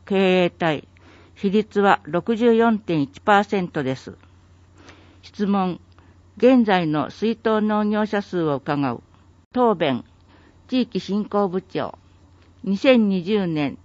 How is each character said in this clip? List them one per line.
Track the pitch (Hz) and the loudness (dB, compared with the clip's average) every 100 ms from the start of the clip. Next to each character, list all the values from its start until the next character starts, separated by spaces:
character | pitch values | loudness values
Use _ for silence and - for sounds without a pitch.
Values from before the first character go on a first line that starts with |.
| - | -4
経 | 190 190 185 175 | 0 2 2 0
営 | |
体、 | - 170 147 - _ - - - - | 0 -4 -4 -8 _ -20 -20 -20 -8
比 | 196 | -2
率 | 208 214 202 | -2 0 0
は | 196 - - | 2 2 -2
六 | 170 196 220 | -4 -2 0
十 | 240 226 | 2 4
四 | 233 208 | 2 0
点 | - 165 | -2 -2
一 | 135 - | -4 -4
パ | - 202 | 2 2
ー | |
セ | 202 196 | 2 -4
ン | 175 | -4
ト | 160 | -4
で | 131 131 | -6 -6
す。 | - - - _ _ _ _ - - - - - | -10 -20 -20 _ _ _ _ -20 -20 -20 -20 -20
質 | - - 202 | -14 -6 -2
問、 | 202 185 - - - - _ _ - | -2 -2 -6 -14 -20 -20 _ _ 2
現 | 247 262 214 | 4 6 4
在 | 185 160 | 2 2
の | 151 120 | -2 -4
水 | - 214 220 | -4 -4 -2
筒 | 226 214 | 0 0
農 | 214 214 208 | 0 0 0
業 | 214 214 | -2 -2
者 | 202 | -4
数 | - 180 | -4 -2
を | 156 135 | -2 -2
伺 | - 143 135 | -2 -2 -2
う。 | 117 - - _ _ _ | -4 -12 -20 _ _ _
答 | 247 240 175 | 0 0 2
弁、 | 151 117 - _ _ _ - _ - | 0 -2 -6 _ _ _ -20 _ -6
地 | 254 | -4
域 | 226 190 | -2 -6
振 | - 202 196 | -4 -6 -4
興 | 208 202 | -2 -2
部 | 185 | -4
長。 | - 151 107 - _ _ _ _ _ _ | -8 -8 -8 -12 _ _ _ _ _ _
二 | 190 196 | -6 0
千 | 277 247 208 | 4 4 4
二 | 190 | -2
十 | 170 214 180 | -2 -2 -2
年 | 151 139 - | -2 -4 -6